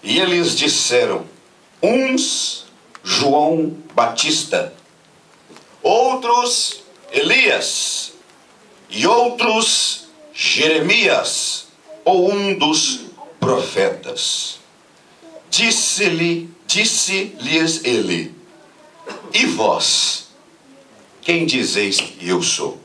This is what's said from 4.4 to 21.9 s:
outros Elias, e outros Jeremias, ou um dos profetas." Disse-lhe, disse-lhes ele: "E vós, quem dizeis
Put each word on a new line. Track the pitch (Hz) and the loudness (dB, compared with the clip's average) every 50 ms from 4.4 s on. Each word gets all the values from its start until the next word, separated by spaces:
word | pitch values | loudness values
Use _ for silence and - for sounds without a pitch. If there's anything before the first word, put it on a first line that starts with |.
| - - - - - - - - - _ _ _ _ _ _ _ _ _ - _ _ _ - - - - - - | -2 -2 -2 -2 -2 -4 -10 -18 -20 _ _ _ _ _ _ _ _ _ -20 _ _ _ -20 -20 -20 -20 -20 -2
outros | - 156 196 226 254 262 262 262 233 233 240 247 247 240 240 - - - - - - - - - - - | 0 2 4 4 4 2 0 -2 0 2 2 2 2 0 0 -2 -2 -4 -6 -10 -18 -20 -20 -20 -20 -4
Elias, | - 131 143 165 233 269 254 208 - - - - - - - - - - - - - - - - - - - _ - - - - - - - - | -2 -2 2 2 4 4 4 4 2 0 -2 -4 -4 -4 -4 -4 -6 -6 -8 -10 -14 -20 -20 -20 -20 -20 -20 _ -20 -20 -20 -20 -20 -20 -20 -14
e | 101 104 123 175 | -6 0 2 4
outros | 226 240 247 247 240 240 240 226 220 220 226 - - - - - - - - - - - - - - | 4 4 2 2 0 -2 -2 0 0 0 0 0 0 0 0 -2 -4 -8 -12 -20 -20 -20 -20 -20 -8
Jeremias, | - - - - - 151 156 156 156 147 180 208 226 233 175 143 - - - - - - - - - - - - _ - - - - - | -4 -2 0 0 2 2 2 2 2 2 2 2 2 2 2 2 0 0 -2 -4 -4 -4 -4 -6 -8 -10 -14 -20 _ -20 -20 -20 -4 0
ou | 165 185 185 180 190 | 2 4 4 4 2
um | 202 202 202 196 190 156 | 2 0 0 0 0 0
dos | 147 151 156 151 - - 131 127 - - - - - - - - | 0 2 2 2 0 0 -4 -6 -10 -16 -18 -20 -20 -20 -8 -4
profetas." | - 127 127 - - - - 98 98 98 - - - - 123 - - - - - - - - - - _ _ _ _ _ _ _ _ - - - - 330 - - - - | 0 0 0 0 -2 -2 0 0 0 0 0 -4 -10 -12 -8 -6 -4 -4 -4 -4 -6 -8 -10 -14 -20 _ _ _ _ _ _ _ _ -20 -20 -20 -20 -20 -20 -20 -10 -2
Disse-lhe, | - - 233 226 220 - - - - - 208 180 165 165 170 170 170 170 170 - - - - - | 0 0 2 2 2 0 0 -2 0 0 0 0 2 2 0 0 0 -2 -4 -10 -16 -20 -4 -2
disse-lhes | - 196 220 226 - - - - 190 196 202 220 - - 127 135 160 160 160 165 160 - - | 0 0 0 0 0 0 -2 0 -2 -4 -4 -6 -10 -10 -6 0 0 2 2 2 -2 -2 -2
ele: | 123 123 110 95 92 87 85 80 - - - - - - - - - - - - - - - - - - - - - - | 0 0 0 0 0 -2 -4 -4 -6 -12 -18 -20 -20 -20 -20 -20 -20 -20 -20 -20 -20 -20 -20 -18 -16 -16 -16 -16 -2 0
"E | 214 262 | 2 2
vós, | - - - 110 101 87 - - - - - - - - - - - - - - _ _ _ _ - - - - - - - - - - - | 2 0 2 2 2 2 2 0 0 0 0 0 -2 -2 -6 -10 -14 -20 -20 -20 _ _ _ _ -20 -20 -20 -20 -20 -20 -20 -20 -20 -20 -10
quem | - - 170 170 165 | -2 0 0 2 2
dizeis | 156 131 131 - - - 101 104 98 | 0 0 0 0 0 0 0 0 0